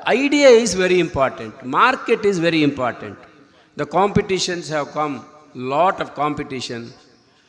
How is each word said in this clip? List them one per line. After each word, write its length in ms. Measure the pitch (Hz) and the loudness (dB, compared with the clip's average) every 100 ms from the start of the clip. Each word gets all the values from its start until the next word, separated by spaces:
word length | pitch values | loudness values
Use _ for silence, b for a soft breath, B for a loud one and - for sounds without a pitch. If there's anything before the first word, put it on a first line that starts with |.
| - | 0
idea 420 | 208 277 294 277 | 0 2 4 8
is 240 | 226 233 | 8 6
very 240 | 185 185 180 | 0 2 2
important. 540 | 165 147 131 117 113 - 127 | 0 0 -2 -2 -12 -12 -4
Market 580 | 151 233 262 - 226 | 2 2 2 -2 0
is 140 | 202 185 | 0 0
very 240 | 165 160 | 2 2
important. 540 | 147 143 123 107 104 - - - b b b - | 2 0 -4 -6 -12 -16 -20 -20 b b b -10
The 100 | 143 | -4
competitions 800 | 170 202 190 202 185 180 175 147 | 0 2 0 -2 -2 -2 -6 -6
have 200 | 151 143 | -4 -4
come, 240 | 147 151 127 - - - 127 127 | -4 -4 -6 -12 -20 -20 -10 -4
lot 240 | 139 180 190 | 2 2 0
of 140 | 151 | -6
competition. 680 | - 147 180 147 131 - 120 117 - _ _ b b | -4 -4 -4 -8 -10 -10 -12 -14 -20 _ _ b b